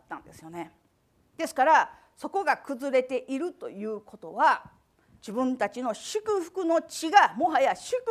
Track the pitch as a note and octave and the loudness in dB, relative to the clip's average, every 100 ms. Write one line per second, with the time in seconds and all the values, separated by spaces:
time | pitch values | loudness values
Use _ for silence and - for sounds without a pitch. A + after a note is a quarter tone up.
0 | _ D3+ - - D#3+ E3+ E3+ _ _ _ | _ -16 -16 -20 -16 -14 -14 _ _ _
1 | _ _ _ - E4 - C4+ D#4+ - - | _ _ _ -8 -4 2 6 6 4 -4
2 | _ _ D4 F#4+ D#4+ B3+ - C4 C#4 B3+ | _ _ -6 -2 0 0 -4 -8 0 0
3 | B3+ C4 - C4+ F4 - - F#3+ G#3+ G#3 | 0 -4 -6 -6 -6 -10 -14 -10 -10 -10
4 | - - E3 G3 D4+ G#3+ - _ _ _ | -12 -20 -12 0 2 2 -4 _ _ _
5 | _ - - G#3+ B3+ B3+ G3+ A#3 B3+ G#3+ | _ -20 -8 -4 -2 -2 -4 -4 -6 -6
6 | - G#4+ G#4+ G4+ E4+ - E4 E4 E4 - | -6 -6 -2 -2 -4 -4 0 0 -2 -8
7 | D#4+ G4+ D#4 F#3+ E4+ D4+ C4 F3+ - B4 | 4 6 6 4 0 2 2 0 -4 -4
8 | B4 | -2